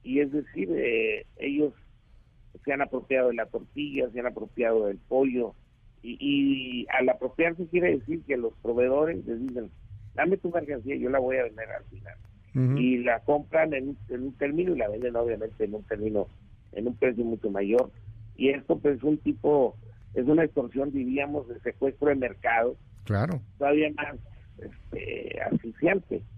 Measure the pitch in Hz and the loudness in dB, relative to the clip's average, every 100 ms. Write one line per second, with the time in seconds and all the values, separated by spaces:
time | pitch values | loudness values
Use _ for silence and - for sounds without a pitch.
0 | 123 135 143 147 - - 190 156 127 113 | -2 0 2 0 -4 -6 -2 0 0 2
1 | 113 107 - - 139 143 147 - - - | 0 -2 -8 -8 -4 0 0 -2 -20 -20
2 | _ - - - - - - 139 139 127 | _ -20 -20 -20 -20 -10 -4 -2 -2 -4
3 | - 131 127 117 110 117 - 135 147 135 | 0 2 4 2 -2 -6 -8 -8 -6 -2
4 | 123 120 120 110 107 - 117 113 104 98 | -4 -2 -6 -6 -8 -2 2 2 0 -4
5 | - 131 135 123 113 - - _ - - | -2 2 2 2 -2 -6 -20 _ -20 -18
6 | 117 117 143 143 139 135 127 123 - 131 | -14 -6 0 4 4 2 -2 -6 -2 2
7 | 127 127 131 - 165 165 170 175 175 143 | 2 2 -2 0 0 0 -2 2 4 2
8 | 113 165 139 131 113 - 113 120 127 135 | 0 -6 -2 -2 -2 -4 -2 2 4 4
9 | 160 - - 117 131 123 104 - - - | 2 0 -6 -6 -4 -6 -8 -12 -18 -16
10 | - - 160 190 180 170 147 135 117 135 | -8 0 2 2 0 -2 -2 -6 -4 -2
11 | 123 135 127 131 120 110 107 104 - 101 | 0 2 2 2 0 -4 -10 -10 -12 -16
12 | 85 - - - - 131 127 139 127 123 | -16 -18 -20 -20 -6 0 2 4 4 2
13 | 120 117 - 147 147 160 160 139 135 143 | 2 0 2 0 2 2 2 0 -4 -8
14 | - 123 135 123 143 156 185 147 104 110 | -8 -8 -6 -4 -2 0 0 0 -2 -2
15 | 123 117 120 104 110 - 104 107 - 107 | -2 0 0 -2 -4 -4 -4 -4 -6 -4
16 | 107 104 - - - - - - 117 110 | -2 0 -2 -6 -20 -20 -14 -6 -6 0
17 | 131 113 117 110 107 98 101 117 127 - | 0 2 -2 -2 -2 -2 2 2 2 -4
18 | - - - - 131 139 - 160 147 135 | -18 -16 -16 0 0 2 0 0 2 2
19 | 143 151 147 143 147 147 120 - - - | 2 0 0 0 4 6 4 0 -16 -20
20 | - 113 127 156 156 - 120 131 147 139 | -8 0 4 6 4 2 -2 -2 -2 -2
21 | 127 139 143 147 120 120 123 - 139 - | -2 -2 -2 -4 -6 -8 -8 -2 -2 2
22 | 147 139 123 98 117 117 120 - - - | 2 2 0 -4 0 2 2 0 -10 -12
23 | - 101 143 160 - - 143 151 156 147 | -2 0 0 -2 -6 -2 2 4 2 0
24 | 147 127 - - - - - - - - | -6 -8 -14 -18 -20 -16 -16 -16 -12 -10
25 | - - - - - - 113 - 165 196 | -8 -8 -8 -6 -2 -2 -4 0 2 2
26 | - 98 - | -2 -8 -8